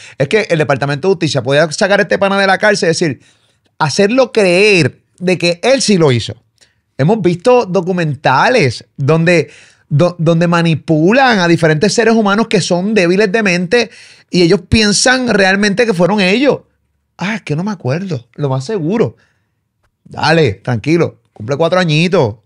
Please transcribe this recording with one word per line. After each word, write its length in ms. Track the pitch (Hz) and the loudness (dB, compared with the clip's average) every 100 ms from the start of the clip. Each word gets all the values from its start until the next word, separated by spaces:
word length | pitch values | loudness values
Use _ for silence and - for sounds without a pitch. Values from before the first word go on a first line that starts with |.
| - - | -18 -6
Es 120 | 131 | -2
que 120 | 214 - | 0 0
el 100 | 165 | -2
Departamento 500 | 147 139 143 139 185 | 0 -2 -2 -2 -2
de 40 | |
Justicia 300 | 190 151 120 | -2 -2 -4
podía 260 | 117 143 165 | -2 0 0
sacar 280 | - 190 202 | -2 0 0
a 40 | |
este 140 | 214 196 | 0 0
pana 220 | 196 196 | 0 0
de 80 | 196 | 0
la 100 | 185 | 2
cárcel 300 | 214 202 180 | 0 0 0
y 40 | |
decir, 300 | 160 165 120 _ _ _ _ _ _ | 0 -2 -4 _ _ _ _ _ _
hacerlo 520 | 156 - 196 254 254 | -4 0 2 2 0
creer 720 | 226 185 175 208 185 127 - _ _ | 0 2 2 4 2 0 -4 _ _
de 200 | 180 180 | -4 -2
que 220 | 175 170 | -2 -2
él 200 | 233 269 | 0 0
sí 160 | - 190 | 2 2
lo 160 | 151 | 2
hizo. 220 | 120 - - _ _ _ _ _ - | 0 -4 -14 _ _ _ _ _ -4
Hemos 240 | 147 226 | -2 0
visto 440 | 175 175 247 247 208 | 0 0 2 2 0
documentales 1200 | 185 175 180 156 135 143 131 196 254 135 - - - | -4 -2 -4 -4 -2 0 2 2 2 0 -2 -14 -6
donde, 560 | 135 160 165 170 131 - - _ _ | 0 2 2 0 0 -12 -20 _ _
do-, 260 | 143 175 175 | 0 0 0
donde 280 | 160 165 170 | 0 2 2
manipulan 920 | 170 170 156 - 156 165 247 262 214 | 0 0 -2 -2 0 2 4 2 2
a 100 | 170 | 2
diferentes 440 | 165 165 156 208 | 2 2 2 0
seres 200 | - 226 | 2 2
humanos 340 | 226 202 202 226 | 2 2 0 0
que 140 | 196 | -2
son 320 | - 175 196 | 0 -2 0
débiles 360 | 208 175 185 220 | 0 2 2 0
de 140 | 226 | 0
mente 480 | 208 175 175 240 226 - - - _ | 0 -2 0 -2 -2 -10 -20 -20 _
y 140 | 180 | 0
ellos 180 | 170 196 - | 2 0 0
piensan 580 | 226 214 202 262 254 247 | 0 2 2 0 0 0
realmente 580 | 202 190 196 208 196 226 | 0 2 2 0 0 0
que 80 | |
fueron 280 | 175 180 208 | 2 0 2
ellos. 380 | 185 220 277 180 - _ _ _ _ - | 0 2 0 -2 -8 _ _ _ _ -10
Ah, 140 | 185 220 | -8 -8
es 60 | |
que 120 | - | -6
no 120 | 147 202 | -6 -6
me 60 | |
acuerdo, 580 | 190 123 156 196 131 - - | -6 -4 -4 -6 -8 -10 -8
lo 120 | 143 | -4
más 160 | 131 | -4
seguro. 540 | 135 214 151 233 135 - _ _ _ _ _ _ _ _ - | -4 -6 -2 -2 -2 -6 _ _ _ _ _ _ _ _ -16
Dale, 480 | - 143 165 139 | -4 0 2 0
tranquilo, 640 | 92 - 117 139 170 131 - _ | -2 -6 -6 -2 -2 -2 -6 _
cumple 240 | - 107 139 | -16 -8 -4
cuatro 200 | 165 185 | 0 0
añitos. 580 | 175 147 175 180 117 98 | 0 0 0 0 0 -4